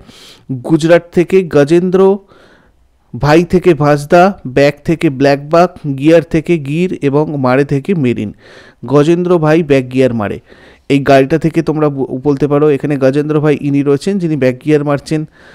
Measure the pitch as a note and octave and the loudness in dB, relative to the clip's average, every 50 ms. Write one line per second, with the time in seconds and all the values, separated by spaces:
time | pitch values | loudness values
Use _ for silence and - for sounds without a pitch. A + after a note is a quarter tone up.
0 | - - - - - - - _ _ - C3+ B2+ B2 - D#3+ D#3 D3+ D#3+ E3+ E3+ | -4 -14 -20 -20 -20 -20 -20 _ _ -10 -10 -8 -4 -2 -2 0 2 4 2 2
1 | E3+ - - F3+ E3+ E3 F#3+ F#3+ F#3+ D#3+ - D3 C#3+ C#3 E3+ F3 F3+ F#3 F3+ F#3 | 2 0 -2 -2 0 2 2 0 0 2 2 0 2 2 2 2 2 2 2 2
2 | F#3+ F#3+ G3 G3+ _ _ _ _ _ _ _ _ _ _ _ _ _ _ _ _ | 2 2 2 0 _ _ _ _ _ _ _ _ _ _ _ _ _ _ _ _
3 | _ _ - A#2+ C#3 D3 D3+ E3 F3+ E3+ - F3+ E3 F3+ E3 C#3 D3+ D3 D3 C#3+ | _ _ -10 -4 0 2 2 2 2 2 0 0 2 2 0 2 2 0 0 0
4 | C#3+ D3 - F3 F3 G3 G3 - - C3 B2 C#3 C#3 C#3+ D3 - - - E3 D3+ | 0 2 2 2 2 2 0 -4 -10 -6 -2 0 2 0 0 -2 -4 -4 -4 -2
5 | - D#3+ C3+ B2 C#3 C#3 C#3+ C#3 C#3+ D3 D#3+ E3+ F3+ F3 F3+ - - D3+ C3+ C3+ | -2 -2 -2 0 0 0 0 0 -2 0 2 2 2 2 -2 -6 -8 -8 -6 -2
6 | C#3 D#3 D#3+ E3+ D3 - - D#3+ D3+ - F3 E3 C#3 C3+ D3 E3 F3+ F#3 - - | 2 4 4 4 2 2 -2 -4 -2 -2 -2 -2 -2 -4 -4 -2 -2 -4 -4 -4
7 | - C#3+ C3 D3 D#3 D#3 D3+ C#3+ C3 B2 B2+ C3+ C#3+ C3+ D3 C#3 C3+ - G3+ E3 | -4 -2 0 0 -2 -2 -4 -4 -2 0 2 0 0 0 -2 -4 -2 -2 -2 -2
8 | C3+ B2 A#2 A2 A2 G#2 - _ _ - - - - - _ _ - A#2+ C3+ D3 | 0 -2 -2 -2 -4 -8 -10 _ _ -20 -20 -20 -20 -20 _ _ -6 0 2 2
9 | D3 D#3+ E3+ E3+ F3+ F3 F3+ F3 D#3 D3+ D#3 E3 F3 C#3+ C#3+ C3+ B2+ B2 B2 C3 | 2 2 2 0 0 0 0 0 2 2 2 2 2 2 0 0 0 -2 -2 0
10 | C3 B2+ A#2 A#2 G#2 G2+ F2 - - _ - - - - - _ _ - C#3 C#3 | 0 0 0 -2 -4 -6 -6 -10 -14 _ -20 -20 -20 -20 -20 _ _ -2 -2 0
11 | C#3 C3+ C#3 C3+ C3+ C3+ D#3+ D#3+ D#3 E3 - D#3+ D#3 - D3+ D#3 D3+ D3+ C#3+ C3+ | 2 4 4 4 4 2 0 -2 -2 -2 -2 -2 -2 -2 -2 -2 -2 -2 -2 -4
12 | C3 - A#2+ C3 B2+ D3 C#3+ C3 D3+ C#3 C#3+ C#3+ D3+ D3+ D3 C3+ - C#3+ D3+ C3+ | -6 -6 -6 -6 -2 -2 -2 0 0 0 0 2 2 2 0 0 -2 -4 -4 0
13 | C3+ C3 C3+ D3 D3 D3+ D3+ D3+ C#3+ D3+ D3 - - D3 C#3 C#3+ C#3 C#3+ C#3+ C3+ | 0 0 0 0 -2 -2 -2 -2 0 0 -2 -2 -2 -2 -2 -2 0 0 0 -2
14 | - G3 G3 G3+ F3 E3 D#3 C#3+ B2+ B2+ B2 B2+ - D3+ D3+ D3 C#3+ D3 C#3+ C3+ | -2 -4 -4 -4 -4 -4 -2 0 0 -2 -2 -2 -2 0 0 0 0 0 -4 -4
15 | - - E3 D#3 D#3 - _ _ - - - | -4 -4 -6 -6 -6 -8 _ _ -20 -20 -20